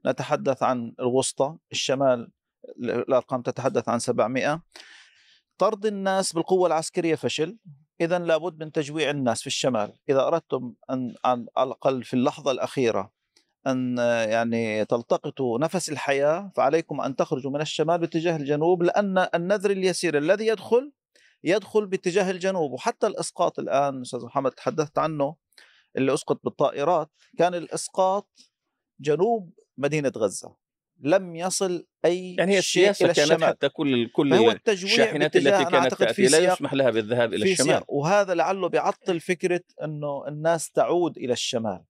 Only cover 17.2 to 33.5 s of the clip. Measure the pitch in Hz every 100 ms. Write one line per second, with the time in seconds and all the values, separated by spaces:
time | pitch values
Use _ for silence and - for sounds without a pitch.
17.2 | 175 143 135 143 151 - 151 175 165 165
18.2 | 170 160 139 147 160 180 175 - 202 185
19.2 | 180 170 175 208 202 196 185 170 175 147
20.2 | 151 208 220 220 - 233 285 _ _ _
21.2 | _ _ 147 208 202 214 208 185 185 175
22.2 | 185 185 190 190 147 127 - - 214 -
23.2 | 170 - 170 - - 131 143 135 123 123
24.2 | 117 139 135 - - 156 147 - 151 151
25.2 | 139 165 _ _ _ _ _ - 135 143
26.2 | - 143 120 - 147 - 143 175 156 _
27.2 | _ - 170 175 160 165 - - 185 196
28.2 | _ _ _ _ _ _ _ _ 139 151
29.2 | 214 233 170 _ _ - 143 151 139 110
30.2 | 104 - - _ _ _ _ _ 143 190
31.2 | 185 165 185 - 190 175 - _ 160 180
32.2 | 185 180 180 196 - 170 196 196 - 165
33.2 | 147 160 156